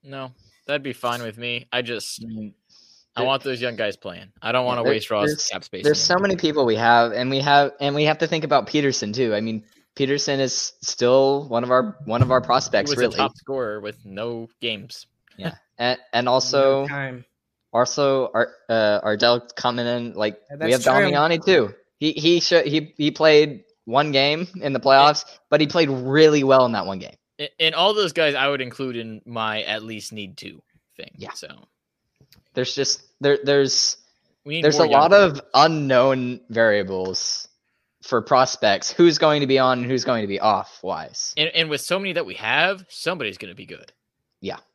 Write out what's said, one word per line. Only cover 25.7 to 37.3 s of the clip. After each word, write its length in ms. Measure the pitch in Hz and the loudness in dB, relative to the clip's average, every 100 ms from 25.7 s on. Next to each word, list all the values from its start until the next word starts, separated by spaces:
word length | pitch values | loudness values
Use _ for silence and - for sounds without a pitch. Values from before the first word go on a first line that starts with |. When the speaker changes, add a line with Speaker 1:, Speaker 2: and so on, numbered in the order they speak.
| 175 156 | 2 0
Speaker 2:
really 560 | 131 127 143 156 151 | 0 0 6 6 6
well 220 | 135 131 123 | 6 6 6
in 60 | |
that 140 | 110 95 | 0 -4
one 120 | 95 | -8
game. 160 | - _ _ _ | -12 _ _ _
Speaker 1:
A-, 100 | 147 _ | -14 _
and 140 | 160 156 | -2 0
all 180 | 190 | 0
those 180 | 214 190 | 0 -2
guys 220 | 160 156 | 0 -2
I 140 | 139 139 | 0 -2
would 120 | 143 | -2
include 360 | 123 - 135 117 | -8 -8 -8 -8
in 260 | 113 107 | -12 -16
my 380 | 120 117 110 107 | -12 -6 -4 -4
at 200 | 101 107 | -6 -8
least 280 | 110 110 - | -8 -14 -14
need 240 | 110 98 - | -14 -14 -16
two 240 | 92 85 _ _ _ - | -20 -20 _ _ _ -20
thing. 140 | - - | -20 -18
Speaker 2:
Yeah. 160 | 95 | -18
Speaker 1:
So 140 | - - - _ _ _ _ _ _ _ _ _ | -16 -18 -20 _ _ _ _ _ _ _ _ _
Speaker 2:
There's 200 | - 127 | -6 -6
just, 280 | - 135 - _ _ | -4 -4 -4 _ _
there, 180 | 143 143 | 0 0
there's, 520 | 139 143 135 - - - _ _ _ _ | 2 2 2 0 -2 -6 _ _ _ _
Speaker 1:
we 100 | 143 | -10
need 100 | 156 | 0
Speaker 2:
there's 120 | 151 147 | 0 2
Speaker 1:
more 80 | 160 | 4
Speaker 2:
a 40 | |
Speaker 1:
young 100 | 139 | 6
Speaker 2:
lot 100 | 160 | 6
Speaker 1:
players. 220 | 202 190 139 | 6 6 2
Speaker 2:
of 20 | - | 0
unknown 840 | 127 160 156 143 127 131 131 123 123 _ | 4 4 4 2 4 4 2 -4 -8 _
variables 960 | 117 113 104 95 95 95 90 - | 2 4 4 0 -4 -4 -6 -6